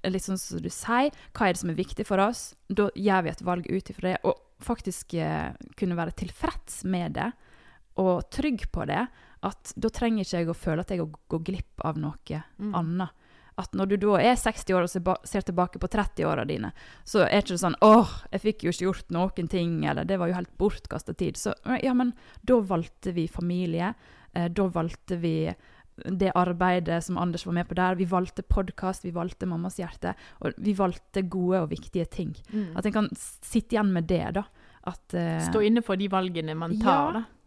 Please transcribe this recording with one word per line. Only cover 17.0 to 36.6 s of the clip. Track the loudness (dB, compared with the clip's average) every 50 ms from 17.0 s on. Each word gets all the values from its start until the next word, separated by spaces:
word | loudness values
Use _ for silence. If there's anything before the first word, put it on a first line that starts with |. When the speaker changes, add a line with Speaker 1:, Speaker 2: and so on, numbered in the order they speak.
| -12
Speaker 1:
så | 2 4 6 6 8
er | 6 4
ikke | 4 2 -2
det | 0
sånn, | 0 0 4 8
«Åh, | 10 12 12 10 10 6 0 -10 -8 -6
jeg | -6 0
fikk | 0 0 -2 0 -2
jo | -2
ikke | 0 0 0 -2 -2
gjort | -2 -6 -4
noen | 0 0 0 0 0 -4 -4 0
ting», | 0 0 0 0 0 0 0
eller | 0 0 -2 0
«Det | 0 0 0
var | 0 0
jo | 0
helt | -2 -4 -8 -4 0
bortkastet | 0 0 0 -2 -8 -8 -8 -8 -8 -8 -4 -4
tid». | -4 -4 -4
Så, | -4 -4 -4 -6 -4 -4 -4 -4 0
ja, | 0 0
men | 2 2 2 0 -2 -6 -18 -20 -20 -8 4
da | 4 4 4
valgte | 6 2 0 0 0 -4 -12 _ -8 -4
vi | -2 -2 -2
familie, | -2 -4 -4 -4 -2 -2 -2 -2 -2 -2 -2 -2 -4 -6 _ -16 -20 -20 -20 -20 -8 -4
eh, | -2 -2 0
da | 0 0 0 0
valgte | 0 -2 -4 -4 -6 -10 _ -6 -4 -2
vi | 0 0 0 0 -2 -4 -6 -8 -14 -20 -20 -20 -20 -20 _ -12
det | -6 -6 -2 0 0 2 4
arbeidet | 2 2 2 2 2 2 2 2 2 0 0 -2 -2 -2
som | -2 -2 -2
Anders | -2 -2 -2 -4 -4
var | -2
med | -2 -2 0 0
på | 0
der, | 2 2 2 2
vi | 0 0
valgte | 2 2 0 0 0 -6 -10
podcast, | -8 -4 -2 -2 -2 -2 -6 -4 -4 -4 -4 -4 -8
vi | -8
valgte | -6 -4 -6 -6 -6 _ -6
Mammas | -4 -4 -4 -4 -6 -6
hjerte, | -8 -8 -8 -8 -6 -6 -6 -6 -6 -14 -20 -16 -6
og | -6 -6 -6
vi | -2 -2 0
valgte | 2 2 0 0 0 -6 _ _ -4 -4 -2 -2
gode | -2 0 2 2 2 2
og | 2 -2
viktige | -4 -8 -10 -6 -4 -4 -4 -2
ting. | -4 -6 -6 -6 -8 -10 -12 -6 -4
Speaker 2:
Mm. | -4 -4 -2 -6 -2
Speaker 1:
At | -2
en | 0
kan | 0 0 0 0
s-, | -4 -10 -12 -14 -14 -14
sitte | -14 -2 -2 -2 0 2 0
igjen | 2 2 2
med | 2 2 2
det | 2 0 0 0 -2
da, | -2 -4 -4 -6 _ -20 -20 -20 -20 -12 -10
at, | -10 -10 -10 _ _ -4
eh, | -2 -2 -2 -2 -2 -2 0
Speaker 2:
Stå | 2 4
inne | 4 6 4 4 4
for | 0 -2
de | 0 0 0
valgene | 0 0 0 0 -4 -4 -4 -4 -4
man | -4